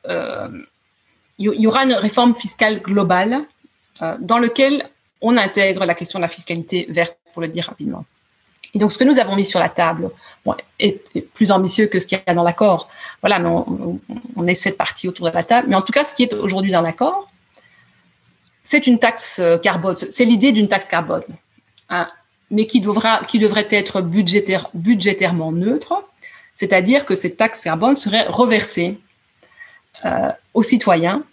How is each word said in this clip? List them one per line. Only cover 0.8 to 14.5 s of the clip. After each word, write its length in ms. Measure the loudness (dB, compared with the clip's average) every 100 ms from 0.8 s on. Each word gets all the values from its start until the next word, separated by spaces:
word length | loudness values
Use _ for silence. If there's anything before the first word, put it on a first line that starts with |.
| _ _ _ _ _ -4
il 140 | -2
y, 80 | 2
y 40 | 2
aura 160 | 4
une 80 | 2
réforme 420 | 2 2 4 4
fiscale 460 | 2 -4 0 0 0
globale, 640 | -2 0 2 2 2 -2 -6 _ _ _ _ -10
euh, 160 | -8 -8
dans 200 | 0 0
laquelle 500 | 2 2 2 2 -6 _ _ _
on 160 | 0 2
intègre 480 | 2 0 0 0
la 100 | -2
question 240 | -2 -4 -6
de 40 |
la 60 | -6
fiscalité 580 | -6 -8 -8 -4 -6 -4
verte, 280 | -2 -2 -6 _
pour 100 | -10
le 60 | -8
dire 180 | -6 -10
rapidement. 380 | -8 -10 -10 -14 _ _ _ _ _ -8
Et 60 | 0
donc, 100 | 0
ce 80 | 2
que 60 |
nous 160 | 4 4
avons 160 | 2 0
mis 100 | 0
sur 140 | 0
la 80 | -2
table, 420 | 0 -2 -2 -8 -10 -20 -10
bon, 120 | -6 -6 -10 -2
est, 240 | -2 -2 -8
est 60 | -10
plus 320 | -10 0 2
ambitieux 340 | 4 2 2 2
que 140 | 0
ce 80 | -2
qu'il 100 | -4 -2
y 20 |
a 60 |
dans 80 | 2
l'accord. 460 | 0 2 2 2 -4 -18 -20 -4
Voilà, 180 | -2 0
mais 100 | 0
on, 200 | -2 -2
on, 320 | -6 -6 -8 -10 -14 -12
on 120 | -4
est 60 | 0